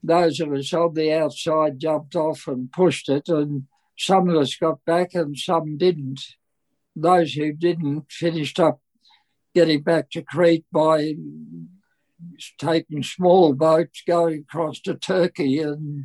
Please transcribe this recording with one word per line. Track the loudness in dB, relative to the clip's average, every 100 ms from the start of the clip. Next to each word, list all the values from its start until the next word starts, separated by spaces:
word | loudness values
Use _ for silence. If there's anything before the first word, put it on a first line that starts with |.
Those | 2 4 4 0
of | -4
us | -4 -2
on | 0 0
the | 0 0
outside | 2 0 -4 -2 0 0 -2
jumped | -4 -4 -4 -4
off | -2 -4 -8
and | -8 -8
pushed | 2 2 2 -2
it, | -2 0
and | -2 0 -4 -8 _ _ -10
some | 2 2 4
of | 2
us | 0 -2
got | -4 -2 -2
back | 0 0
and | -4 -4 -6
some | -2 -2 -2 0
didn't. | 0 0 -6 -10 -14 _ _ _ _ _ _ -2
Those | 2 4 2
who | -2 -4
didn't | -2 -2 0 -4 -4 -8
finished | -4 -4 -2 -6 0
up | 0 0 _ _ _ _ _ _ _
getting | 2 4 2
back | 2 0 0
to | -12
Crete | -8 2 4 4 _
by | 0 2 2 0 -6 -12 -16 -18 -18 -18 _ _ _ _ _ -20 -18 -20 _
taking | -2 -2 -2 -8
small | -8 0 4 6 6
boats, | 4 4 2 0 -6 -2
going | 0 0 -2 -8
across | -6 -6 -6
to | -8
Turkey | -8 -2 0 0 0 -2 0
and | -2 -6 -8 -10